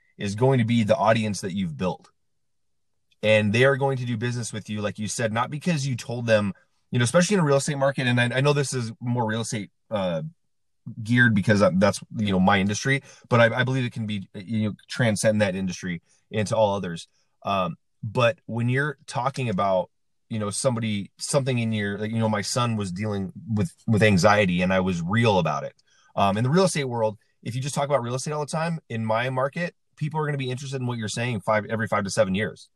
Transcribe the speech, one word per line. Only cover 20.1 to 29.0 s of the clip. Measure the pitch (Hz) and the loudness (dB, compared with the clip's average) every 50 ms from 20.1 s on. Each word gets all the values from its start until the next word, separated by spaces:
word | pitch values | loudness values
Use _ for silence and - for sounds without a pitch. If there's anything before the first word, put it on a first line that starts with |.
| _ _ _ - | _ _ _ -10
you | 117 110 | -6 -6
know, | 107 101 | -4 -4
somebody, | 98 - - 139 123 113 117 113 107 101 95 - _ - | -4 -2 -2 0 0 0 -2 -4 -4 -4 -6 -8 _ -12
something | - - - 147 131 131 131 120 | -8 -2 0 0 0 0 -2 -2
in | 117 110 | -2 -2
your, | 110 107 104 101 101 95 | -2 -2 -2 -2 -4 -4
like, | 107 107 | -6 -4
you | 113 113 | -2 0
know, | 113 110 | 0 0
my | 107 101 | 0 -2
son | 98 - - 127 120 117 113 | -2 -4 -2 -2 -2 -2 -2
was | 107 101 95 | -2 -4 -4
dealing | 87 92 107 110 104 101 98 90 - - - - | -4 -4 -4 -4 -4 -4 -4 -6 -8 -12 -8 -4
with, | 113 104 104 170 - _ - - | -2 -2 -2 -2 -4 _ -2 0
with | 117 101 110 | 2 6 6
anxiety | 107 101 90 80 107 104 104 107 92 87 87 | 6 6 6 6 6 6 6 4 2 2 2
and | 92 90 | 2 2
I | 95 95 | 2 2
was | 92 95 92 85 | 2 0 -2 -2
real | 82 85 101 117 117 117 104 92 | -2 -2 0 2 4 4 4 4
about | 85 78 73 71 69 | 2 0 -2 -4 -6
it. | 69 - _ _ _ _ _ _ _ - | -8 -12 _ _ _ _ _ _ _ -4
Um, | 113 101 98 95 | 0 0 0 2
in | 107 120 | 0 0
the | 127 | 2
real | 147 180 190 | 2 4 2
estate | 180 - 160 139 | 2 2 -2 -4
world, | 131 120 117 110 110 104 - _ _ _ _ | -4 -4 -2 -2 -2 -4 -6 _ _ _ _
if | - - 110 | -12 -8 -6
you | 131 | -6
just | 127 143 - | -6 -6 -4
talk | 165 143 | -4 -2
about | 139 147 131 | 0 0 -2
real | 117 120 123 | -2 -2 -6
estate | 131 - 156 151 | -6 -6 -6 -6
all | 151 | -6
the | 147 139 | -6 -6
time, | - 160 160 170 170 156 - - | -4 -4 -4 -4 -4 -6 -8 -8
in | 123 113 | -8 -6